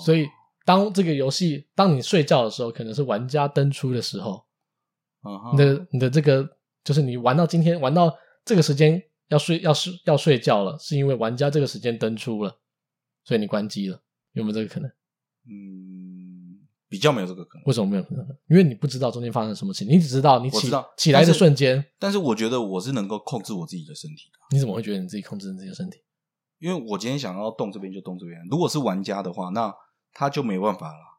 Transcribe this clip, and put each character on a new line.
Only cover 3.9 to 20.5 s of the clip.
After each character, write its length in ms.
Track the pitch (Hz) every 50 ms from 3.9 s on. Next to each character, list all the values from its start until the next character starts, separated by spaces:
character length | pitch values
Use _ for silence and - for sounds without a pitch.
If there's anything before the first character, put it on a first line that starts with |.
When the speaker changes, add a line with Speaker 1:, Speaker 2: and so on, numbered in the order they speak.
Speaker 1:
的 80 | 123 117
时 180 | 107 - - 98
候。 260 | 92 110 95 98 _ _ _ _ _ _ _ _ _ _ _ _ _ _ _ _
Speaker 2:
嗯 160 | - 104 101 98
哼。 140 | 107 120 139
Speaker 1:
你 40 | 139
的， 280 | 143 139 139 - 185 -
你 60 | - 127
的 100 | 131 127
这 140 | 127 160
个， 340 | 147 147 135 135 139 151 _ _ _ _ _ _
就 120 | - - 143
是 80 | 156
你 160 | 143 127 123 123
玩 180 | 117 120 131
到 100 | 165 170
今 140 | 160 - 170
天， 180 | 156 170 170 170
玩 140 | 135 131
到 240 | 147 180 175 165 - - _ _ _ _ -
这 100 | - -
个 60 | 180
时 120 | 156 - 143
间 280 | 135 156 151 160 185 - _ _ _ _ -
要 100 | 151 147
睡， 220 | - - 165 170
要 140 | 190 165 143
睡， 180 | - - 180 180 - -
要 120 | 175 151
睡 220 | 135 - 165 139 113
觉 260 | - 143 117 104 98
了， 140 | 92 - -
是 180 | - - 151
因 100 | 139 139
为 80 | 139 135
玩 200 | 113 113 113 120
家 140 | 123 143 143
这 100 | 143 156
个 60 | 139
时 120 | 120 - 104
间 200 | - 120 117 110
登 180 | 113 110 110
出 260 | 107 - 123 113 104
了， 180 | 104 95 - _ _ _ _ _ _ _ _ _ _ _ _ _ _
所 120 | - 123
以 40 | 110
你 60 | 104
关 220 | 95 107 104 104 101
机 200 | - 104 98 95
了， 140 | 90 - _ _ _ _ _ _
有 100 | - -
没 60 | 110 107
有 60 | 104
这 80 | 110
个 40 | 110
可 140 | 101 - -
能？ 100 | 151 131 _ _ _ _ _ _ _ _ _ _ _
Speaker 2:
嗯， 1160 | 120 104 101 98 98 95 92 92 92 92 92 92 92 92 90 90 90 90 90 90 87 92 101 _ _ _ _ _ -
比 100 | - 95
较 140 | - 151
没 80 | 139 110
有 60 | 92
这 80 | 90 90
个 100 | 95 87
可 140 | _ _ -
能。 60 | -
Speaker 1:
为 60 | 143 123
什 40 | 117
么 80 | 101
没 120 | 98 101 95
有 40 |
可 120 | 90 - -
能？ 120 | 131 - 131 135 _ _ -
因 80 | 156
为 80 | 190 185
你 100 | 143 117
不 120 | - -
知 120 | 131 127 127
道 120 | 135 117
中 120 | 113 120
间 80 | 120 117
发 120 | 107 123
生 120 | 110 107 101
什 120 | - 101
么 80 | 98 92
事 60 | -
情， 80 | 98 104 143
你 60 | 185
只 80 | 165 135
知 140 | 127 135
道 160 | 135 147 131 120
你 100 | 123
起-， 80 | 135